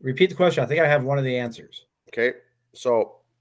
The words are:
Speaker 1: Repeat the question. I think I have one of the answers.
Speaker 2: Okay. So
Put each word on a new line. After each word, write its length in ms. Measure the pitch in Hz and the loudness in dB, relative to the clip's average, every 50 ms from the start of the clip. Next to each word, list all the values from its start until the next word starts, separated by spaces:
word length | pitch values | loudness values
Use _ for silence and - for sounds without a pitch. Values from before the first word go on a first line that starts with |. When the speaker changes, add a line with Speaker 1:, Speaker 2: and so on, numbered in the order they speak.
Speaker 1:
Repeat 280 | - 131 131 135 185 180 | -8 -6 0 2 2 2
the 60 | - | 2
question. 280 | - 185 175 147 147 123 | 2 2 2 2 0 -2
I 40 | 117 | 0
think 140 | 147 170 | 0 2
I 60 | 160 147 | 2 2
have 160 | 147 143 127 | 2 2 0
one 140 | 135 143 139 | 0 -2 -2
of 60 | 135 | -2
the 140 | 131 123 123 | -2 -2 -2
answers. 480 | 123 117 117 - - - - - - _ _ _ _ _ | -4 -6 -8 -12 -18 -20 -20 -20 -20 _ _ _ _ _
Speaker 2:
Okay. 280 | - 117 117 127 - - - _ _ _ _ _ - | -4 -2 -2 -2 -2 -4 -12 _ _ _ _ _ -18
So 440 | - - 127 120 113 98 - - _ _ _ _ _ | -6 -2 0 2 2 0 -2 -6 _ _ _ _ _